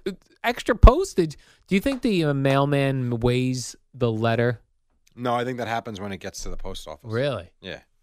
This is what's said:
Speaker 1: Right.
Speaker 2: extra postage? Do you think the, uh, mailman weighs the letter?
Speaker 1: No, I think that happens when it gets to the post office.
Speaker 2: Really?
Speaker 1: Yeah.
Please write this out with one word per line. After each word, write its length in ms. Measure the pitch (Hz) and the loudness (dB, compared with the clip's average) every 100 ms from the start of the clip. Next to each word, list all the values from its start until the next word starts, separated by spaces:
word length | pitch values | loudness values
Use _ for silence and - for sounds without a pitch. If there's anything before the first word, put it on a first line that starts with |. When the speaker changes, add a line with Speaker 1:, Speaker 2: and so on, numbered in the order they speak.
| - | -8
Speaker 1:
Right. 100 | 185 _ _ 226 | -10 _ _ -2
Speaker 2:
extra 300 | 247 - 226 | -2 0 4
postage? 580 | - 294 392 - 160 - - _ - | 6 4 0 0 0 -2 -20 _ -2
Do 80 | 190 | 0
you 60 | |
think 220 | 277 262 | 0 -2
the, 200 | 254 185 | 0 2
uh, 100 | 151 | 2
mailman 840 | 139 135 139 143 143 135 135 123 120 | 2 4 4 4 2 2 0 -2 2
weighs 560 | 123 127 127 127 - - _ | 2 2 0 -2 -6 -14 _
the 160 | 127 120 | -2 0
letter? 500 | 110 113 113 120 117 _ _ _ _ _ | 2 2 2 2 0 _ _ _ _ _
Speaker 1:
No, 200 | - 123 | -6 -2
I 100 | 120 | 0
think 140 | 123 123 | -2 -4
that 100 | 110 | -2
happens 320 | 117 117 98 | -4 -4 -8
when 140 | 101 | -8
it 40 | 92 | -8
gets 240 | 95 - | -10 -10
to 60 | - | -8
the 80 | 104 | -6
post 300 | 95 90 - | -8 -10 -12
office. 140 | 78 117 | -14 -6
Speaker 2:
Really? 380 | 113 143 110 87 _ | -2 -2 -4 -8 _
Speaker 1:
Yeah. 200 | 92 80 _ _ | -12 -12 _ _